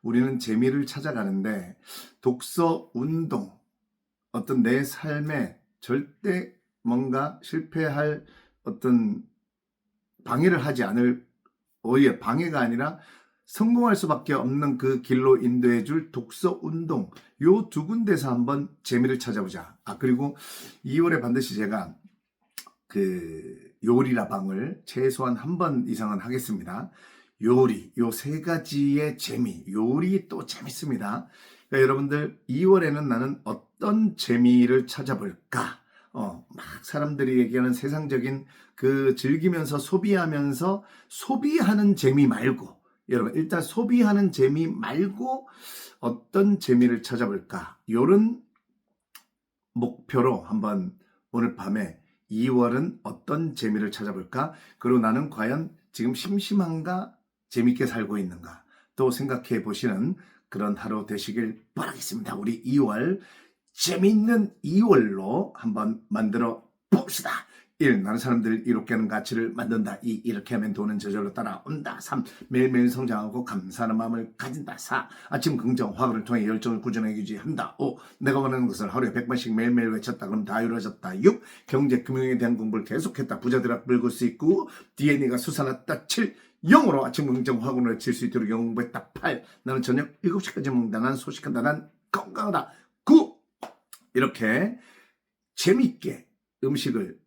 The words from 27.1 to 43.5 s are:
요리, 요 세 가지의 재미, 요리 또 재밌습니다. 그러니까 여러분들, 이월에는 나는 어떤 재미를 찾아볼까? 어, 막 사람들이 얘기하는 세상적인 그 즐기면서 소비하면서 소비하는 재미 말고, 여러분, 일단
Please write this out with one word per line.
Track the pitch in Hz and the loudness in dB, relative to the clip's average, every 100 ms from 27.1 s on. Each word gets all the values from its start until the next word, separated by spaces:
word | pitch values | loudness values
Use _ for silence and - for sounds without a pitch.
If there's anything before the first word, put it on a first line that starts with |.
| - _ _ | -20 _ _
요리, | 107 127 127 101 - - | 4 6 6 2 -8 -2
요 | 117 | -2
세 | 113 139 156 | -2 -6 -6
가지의 | 156 165 165 143 143 139 151 - | -4 -4 -4 0 2 2 0 -4
재미, | - 113 117 87 - | -8 -4 -4 -4 -6
요리 | 101 113 143 180 196 - | -2 0 2 2 0 -2
또 | - - | -12 -10
재밌습니다. | - 135 - 151 113 101 113 - _ - - _ | -12 -12 -10 -6 -6 -4 -8 -10 _ -20 -20 _
그러니까 | 135 | 2
여러분들, | 135 135 143 147 151 - - | 4 4 0 -2 -4 -10 -6
이월에는 | 131 185 190 160 147 143 | 0 6 6 4 0 -2
나는 | 120 135 143 | -2 -2 -6
어떤 | - 101 _ _ 208 214 220 - | -8 -10 _ _ 0 2 2 0
재미를 | - 120 123 123 120 127 123 | 0 6 8 8 8 4 2
찾아볼까? | - 127 113 101 90 _ - 110 - _ _ _ | -8 -6 -6 -6 -12 _ -4 -4 -8 _ _ _
어, | - 104 85 - - | -8 -8 -10 -18 -20
막 | - - | -18 -18
사람들이 | - 147 147 143 131 127 | -8 -4 -2 0 2 4
얘기하는 | 113 123 127 | 4 2 2
세상적인 | 123 139 156 151 131 123 139 - _ _ - | 0 -2 -4 -2 -2 -2 -6 -10 _ _ -2
그 | 131 135 135 127 | 2 4 2 2
즐기면서 | 139 156 180 170 147 147 | 2 2 2 0 -2 -4
소비하면서 | - 185 202 196 165 147 143 131 175 202 - - _ | 0 0 2 2 2 0 -2 0 0 -2 -6 -20 _
소비하는 | - - 269 285 320 196 208 202 196 | -16 -4 -2 2 2 4 4 4 4
재미 | 135 135 135 | 4 6 6
말고, | 104 120 - - - _ _ - | 4 0 -2 -8 -20 _ _ -2
여러분, | 120 110 123 | 0 0 -2
일단 | 160 | -2